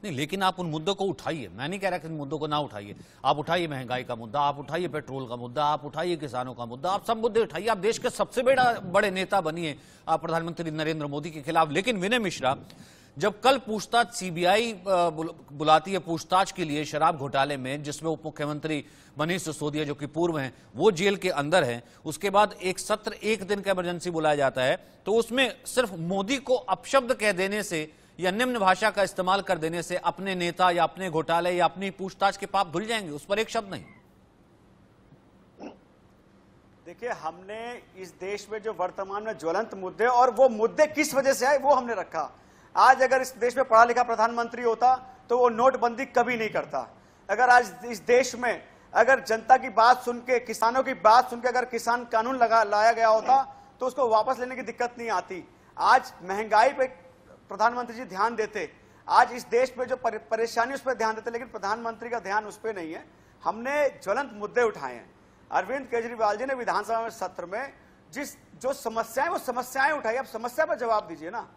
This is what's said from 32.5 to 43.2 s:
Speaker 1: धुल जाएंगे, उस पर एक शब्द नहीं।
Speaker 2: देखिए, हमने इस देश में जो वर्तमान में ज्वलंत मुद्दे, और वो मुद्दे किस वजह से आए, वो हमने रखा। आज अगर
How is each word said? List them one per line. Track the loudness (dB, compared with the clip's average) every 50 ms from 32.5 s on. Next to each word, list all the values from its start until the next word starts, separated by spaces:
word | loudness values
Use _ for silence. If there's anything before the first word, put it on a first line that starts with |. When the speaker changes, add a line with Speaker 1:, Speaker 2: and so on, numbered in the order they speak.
| 0 0 0 0 -2
Speaker 1:
धुल | -6 -4
जाएंगे, | -2 -4 -4 -4 -6
उस | -10 -12 -6
पर | -4 -2 -2
एक | -2 -2
शब्द | -4 -6 -6 -6
नहीं। | -10 -12 -12 -16 -20 -20 _ _ _ _ _ _ _ _ _ _ _ _ _ _ _ _ _ _ _ _ _ _ -20 _ _ _ _ _ _ _ _ _ -18 -18 -18 -20 _ _ _ _ _ _ _ _ _ _ _ _ _ _ _ _ _ _ _ _ _
Speaker 2:
देखिए, | -20 -18 -10 -8 -8
हमने | -8 -6 -8 -10 -10 -10 -14 -14 -12 -10 -10 -10 -12 -12 -16 -20 -18
इस | -18 -18 -18 -14 -12
देश | -8 -8 -8 -8 -10 -10 -12
में | -8 -6
जो | -8 -6
वर्तमान | -4 -6 -6 -4 -8 -8 -6 -6 -8 -6
में | -8 -8 -6
ज्वलंत | -4 -2 -2 -2 -2 -4 -6
मुद्दे, | -10 -10 -10 -4 0 0
और | 2 6 6 6 4
वो | 6 6 4 4
मुद्दे | 6 2 0 -2 4 4 2
किस | 2 4 0 -2 0 2
वजह | 2 2 2 2
से | 2 4
आए, | 2 2 4
वो | 4 4 4
हमने | 4 4 -2 -4
रखा। | -6 -6 -6 -4 -6 -6 -6 -8 -18 -20 _ _ _ -20 -8 _ 6
आज | 8 8 8 8 6
अगर | 4 4 2